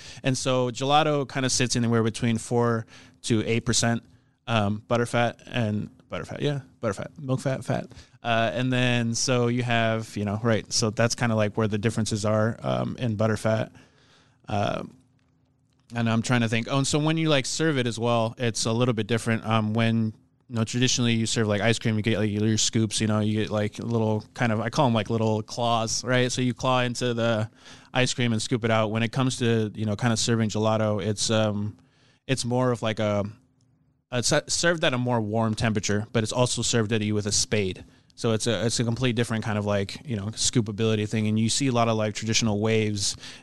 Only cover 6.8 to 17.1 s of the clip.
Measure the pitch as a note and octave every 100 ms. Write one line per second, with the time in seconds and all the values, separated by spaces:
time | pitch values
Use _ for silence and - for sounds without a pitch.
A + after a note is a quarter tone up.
6.8 | A2+ - - - C3+ C3 C#3 C3 A#2+ C3+
7.8 | - - - - A#2+ A2+ A2+ F2+ B2+ B2+
8.8 | B2 A#2+ A#2 A2+ - B2 A#2+ B2 A#2+ A#2
9.8 | A2+ A2+ A2 G#2 G#2 G#2 A#2 G#2 - -
10.8 | A2 G#2 A#2 - A#2+ A2 G#2 A2+ A2 G#2
11.8 | A2 A2 G#2+ A2 G#2+ G#2+ A2 - C3 B2+
12.8 | A#2+ - B2 G#2 A2 G#2+ A2+ A2 - -
13.8 | - _ _ _ _ _ - G#2 - -
14.8 | - - _ _ _ _ _ _ _ _
15.8 | - A#2 A#2 A2+ A2+ B2 A2+ A2+ A#2 C#3
16.8 | C3+ D3+ D#3